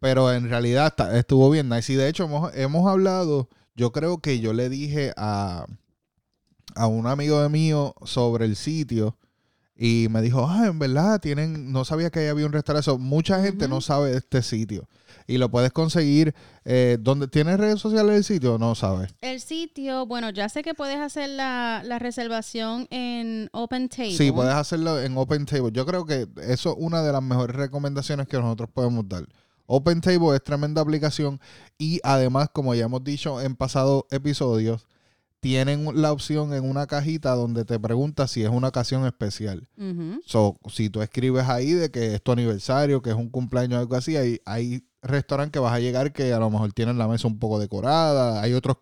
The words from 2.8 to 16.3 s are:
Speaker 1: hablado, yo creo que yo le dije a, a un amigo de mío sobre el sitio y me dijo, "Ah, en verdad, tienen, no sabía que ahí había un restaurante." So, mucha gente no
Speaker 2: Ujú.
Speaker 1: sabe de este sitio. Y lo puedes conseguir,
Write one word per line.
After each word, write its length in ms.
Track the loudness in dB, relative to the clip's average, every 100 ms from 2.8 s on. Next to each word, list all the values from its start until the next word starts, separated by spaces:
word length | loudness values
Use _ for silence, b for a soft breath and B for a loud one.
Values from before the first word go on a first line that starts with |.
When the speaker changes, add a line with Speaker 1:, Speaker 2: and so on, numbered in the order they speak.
| 2
Speaker 1:
hablado, 600 | 4 2 2 0 0 -2 b b -2
yo 160 | -2
creo 260 | 0 -2 -2
que 220 | -2 0
yo 120 | 0
le 160 | 0 -2
dije 440 | -4 -4 -2 -4 -4
a, 500 | -4 -2 -2 -6 -12 -16 _ _ _ _ _ _ _ _ -14
a 120 | -2 0
un 200 | 0 0
amigo 360 | -2 2 2
de 60 | 2
mío 460 | 2 2 2 0 -6
sobre 420 | -6 0 2 2 0
el 100 | 0
sitio 600 | -2 -4 -2 0 -2 -4 _ _ _ _ _ -2
y 300 | 2 4 2
me 120 | 2
dijo, 240 | 2 2 2
"Ah, 180 | 2 2
en 120 | 2
verdad, 420 | 0 2 2 2
tienen, 520 | 0 -2 -2 -4 -4
no 120 | -2
sabía 260 | 0 -2 -2
que 100 | 0
ahí 60 | 0
había 180 | 0 0
un 60 |
restaurante." 320 | 0 0 0
So, 140 | 2 0
mucha 440 | 2 0 2 2
gente 260 | 2 0 -2
no 80 | -2
Speaker 2:
Ujú. 60 |
Speaker 1:
sabe 280 | 0 2 2
de 60 | 0
este 240 | 0 -2
sitio. 460 | 0 -2 -4 -6 -12 b b b b
Y 120 | 0
lo 120 | 2
puedes 220 | 2 2
conseguir, 600 | 2 0 2 4 6 4